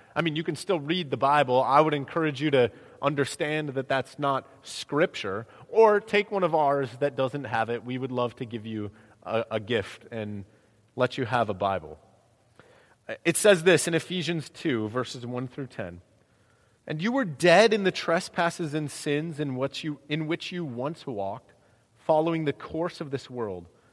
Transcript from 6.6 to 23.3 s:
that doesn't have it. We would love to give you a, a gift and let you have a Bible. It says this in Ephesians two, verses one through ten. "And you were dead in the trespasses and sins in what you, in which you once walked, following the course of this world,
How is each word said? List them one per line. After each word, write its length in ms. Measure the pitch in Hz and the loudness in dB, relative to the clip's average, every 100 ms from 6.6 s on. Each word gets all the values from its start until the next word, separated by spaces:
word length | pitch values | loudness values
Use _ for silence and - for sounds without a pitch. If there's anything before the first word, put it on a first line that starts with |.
| 143 143 131 123 | 2 2 -2 -2
that 160 | 143 127 | -2 0
doesn't 280 | 131 143 | -2 -2
have 240 | 123 117 113 | -4 -2 0
it. 160 | 120 | -2
We 140 | 113 127 | -6 -6
would 140 | 127 | -4
love 220 | 123 123 - | -2 -2 -4
to 100 | 120 | -10
give 180 | 117 | -8
you 260 | 110 110 104 - - _ | -8 -8 -8 -12 -20 _
a, 220 | 87 113 113 | -4 -2 -2
a 100 | 110 | -4
gift 460 | 104 117 98 - - | -2 -2 -2 -10 -12
and 360 | 117 107 104 98 _ _ _ _ - | -10 -8 -10 -12 _ _ _ _ -2
let 220 | 123 - | -2 -2
you 80 | 120 | -2
have 240 | 123 107 | 0 0
a 40 | |
Bible. 440 | 95 98 95 78 76 _ _ _ _ _ _ - _ _ _ - - 170 | 0 -2 -2 -6 -18 _ _ _ _ _ _ -20 _ _ _ -14 -6 -2
It 100 | 165 | 4
says 280 | 214 190 | 6 6
this 220 | 165 160 - | 6 4 4
in 60 | |
Ephesians 560 | 160 - 185 151 170 139 | -2 -2 -4 -4 -4 -6
two, 400 | - 170 120 107 | -6 -2 -2 -2
verses 380 | 120 120 131 120 | -4 -6 -8 -10
one 220 | 123 127 | -8 -8
through 180 | - 131 | -10 -12
ten. 340 | - 95 87 - _ _ _ _ _ _ _ - | -10 -12 -12 -20 _ _ _ _ _ _ _ -10
"And 160 | 156 | -4
you 100 | 196 | -2
were 140 | 262 214 | -2 -2
dead 480 | 131 175 170 226 | 2 6 8 8
in 100 | 214 | 4
the 80 | 190 | 0
trespasses 800 | - - 165 - - 170 - 165 | 0 0 -2 -2 -2 -2 -2 -4
and 180 | 151 147 | -4 -6
sins 480 | - - 147 165 147 | -6 -2 -2 -2 -6
in 180 | 147 127 | -4 -2
what 280 | 135 - | -4 -4
you, 140 | 160 147 - | -8 -8 -6
in 180 | 151 156 | -4 -2
which 240 | 170 - | -4 -6
you 140 | 180 | -8
once 420 | 160 120 135 165 - | -6 -6 -6 -8 -8
walked, 460 | 110 98 110 - _ _ _ _ _ | -6 -6 -8 -14 _ _ _ _ _
following 460 | - 156 160 165 | 2 2 2 0
the 80 | 151 | -2
course 460 | 139 - 156 170 - | -4 -6 -6 -6 -6
of 80 | 156 | -8
this 180 | 135 | -8
world, 380 | - | -8